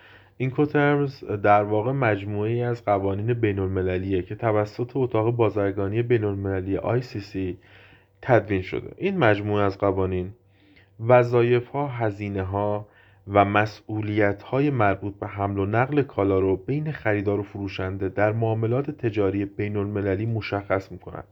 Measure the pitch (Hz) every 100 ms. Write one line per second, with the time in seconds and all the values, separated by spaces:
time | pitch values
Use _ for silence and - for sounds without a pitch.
0 | - - - - 131 127 147 151 143 143
1 | 139 - - 101 104 104 104 107 113 139
2 | 120 104 101 104 107 120 120 120 - 101
3 | 98 98 107 120 110 98 95 95 92 92
4 | 95 95 90 104 113 107 104 - 123 143
5 | 127 113 110 120 107 104 98 98 98 110
6 | 120 120 107 98 98 95 92 92 - 117
7 | 120 104 95 95 92 87 _ - - -
8 | _ _ - 117 98 98 92 60 - -
9 | 190 190 117 101 104 104 101 98 101 95
10 | 92 92 90 107 _ _ _ _ _ -
11 | 113 123 120 120 120 120 120 147 143 120
12 | 110 98 104 98 92 98 104 104 107 _
13 | _ _ - 101 101 101 110 - - 107
14 | 107 104 101 101 - 131 147 127 104 95
15 | 104 101 101 101 101 101 98 110 135 147
16 | 139 - 98 95 95 92 - 143 151 139
17 | 110 104 101 101 101 101 98 95 95 98
18 | 98 95 104 113 113 110 113 123 143 147
19 | 120 104 98 101 101 - 104 104 101 104
20 | 98 98 113 110 - 101 101 98 - 90
21 | - 80 -